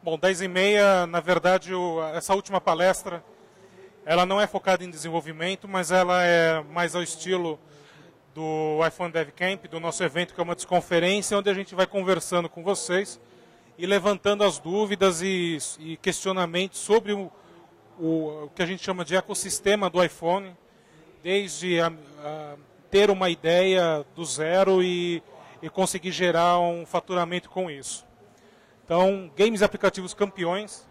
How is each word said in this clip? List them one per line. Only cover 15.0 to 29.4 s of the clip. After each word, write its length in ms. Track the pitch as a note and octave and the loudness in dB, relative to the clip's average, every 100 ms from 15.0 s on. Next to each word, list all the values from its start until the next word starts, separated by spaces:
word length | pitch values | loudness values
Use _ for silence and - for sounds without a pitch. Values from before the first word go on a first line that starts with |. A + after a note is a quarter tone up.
| F#3+ E3 | 2 2
e, 380 | F#3+ F#3+ E3+ D#3+ - - | -2 -2 -2 -4 -8 -12
e 200 | D#3 D#3+ | -14 -6
questionamentos 800 | - - F#3+ F#3+ E3+ E3+ F#3+ - | -4 -4 -4 -2 -2 -2 -4 -8
sobre 340 | - G#3+ G3+ | 0 0 2
o, 180 | G#3 F#3 - - - - _ _ - | -6 -6 -14 -20 -20 -20 _ _ -8
o, 460 | E3 D#3+ D#3 D3+ | -2 -2 -4 -10
o 60 | D3 | -14
que 80 | - | -4
a 40 | F3 | -4
gente 160 | F#3 | -4
chama 220 | - F#3 | -6 -6
de 100 | D#3+ | -2
ecossistema 760 | F#3 - G3 G3 - G3 G#3 F#3+ | -2 -2 -8 -6 -2 0 2 2
do 120 | E3+ | 2
iPhone, 540 | F3 - E3 F#3 G3 F3 _ _ _ - - - | 0 0 -2 -2 -4 -20 _ _ _ -20 -20 -12
desde 600 | E3+ G3 G3 D3+ F3+ E3+ | -2 -2 -2 -6 0 2
a, 60 | E3 | 2
a 680 | D#3+ C#3+ D3 D3 D#3 D3+ D3 - _ _ | -2 -20 -14 -12 -10 -12 -16 -20 _ _
ter 200 | G3 G3+ | 4 6
uma 180 | F#3+ F#3 | 4 2
ideia 800 | E3+ D#3+ F3 F#3+ F#3 E3+ D#3 C#3+ - | 0 2 4 4 4 2 0 -4 -10
do 80 | |
zero 580 | E3 C3+ D#3 F3+ F#3+ F#3 | -8 -4 0 4 4 4
e, 400 | F#3 F3 F3 E3+ - - - - | 2 0 -4 -6 -10 -20 -20 -16
e 80 | D#3+ | -10
conseguir 440 | - F#3+ F#3+ F#3 | -2 -2 -2 -6
gerar 460 | D#3 F3+ E3 E3+ F3 | -2 2 4 4 4
um 260 | F3 E3+ E3 | 2 -2 -4
faturamento 640 | F3 - F3+ E3+ F3 - | -6 -2 -4 -2 -4 -6
com 200 | F#3+ F3+ | -8 -8
isso. 380 | C#3 C3 - _ _ - _ _ _ _ _ _ | -8 -12 -14 _ _ -20 _ _ _ _ _ _
Então, 420 | E3 F#3+ G3 F3+ | 2 4 2 -8
games 240 | C#3 | 2